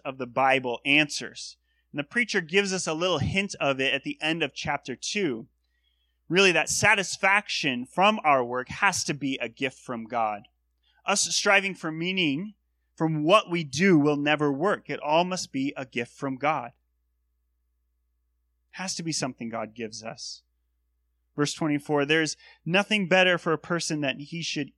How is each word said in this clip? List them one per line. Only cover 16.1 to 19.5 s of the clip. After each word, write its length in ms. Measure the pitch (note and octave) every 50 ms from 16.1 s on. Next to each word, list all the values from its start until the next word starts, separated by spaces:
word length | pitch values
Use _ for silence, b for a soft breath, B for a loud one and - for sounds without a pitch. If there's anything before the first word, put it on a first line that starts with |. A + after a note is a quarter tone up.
from 240 | - - C#3+ C#3 C3
God. 360 | B2 C3+ D3 D#3 C#3 A#2+ B2+ - _ _ _ _ _ _ _ _ _ _ _ _ _ _ _ _ _ _ _ _ _ _ _ _ _ _ _ _ _ _ _ _ _ _ _ _ _ _ _
It 60 | - -
has 160 | F#3 F#3+ -
to 80 | -
be 100 | E3+ E3
something 380 | D3 - D#3 C3 A#2+ - A#2+ A2+